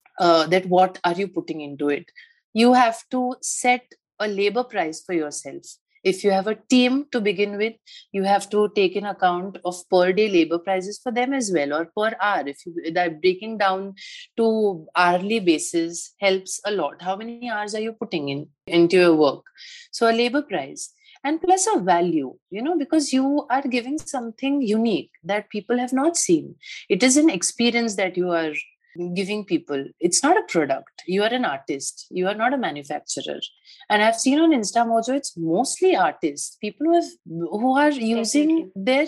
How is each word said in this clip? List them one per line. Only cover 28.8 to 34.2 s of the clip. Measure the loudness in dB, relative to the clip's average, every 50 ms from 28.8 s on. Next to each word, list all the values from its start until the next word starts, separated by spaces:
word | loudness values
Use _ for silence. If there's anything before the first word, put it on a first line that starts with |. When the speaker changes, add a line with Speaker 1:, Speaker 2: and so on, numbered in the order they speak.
| _ _ _ -10 -8 -6 -4
Speaker 1:
giving | -4 -4 -4 -4 -6 -4
people. | -2 -2 -2 -2 -2 -6 -6 -6 -8 -8 -2
It's | -2 0 0 2 2
not | 4 4 2
a | 2
product. | 0 0 0 0 0 0 -4 -6 _ _ -16 -8 -4
You | -2 0 0
are | 2 0
an | 0 -2
artist. | -2 -4 -6 -6 -8 -8 -6 -6 -10 -12 -12 -14 -10
You | -6 -4 -2 -2
are | -2
not | 0 -2 -2 0
a | 0
manufacturer. | -2 -4 -6 -8 -8 -8 -10 -10 -8 -8 -10 -8 -8 -8 -10 -10 -10 -14 _ _ _ _ -20 -14 -6 -2
And | 0 2
I've | 2 2 2
seen | 2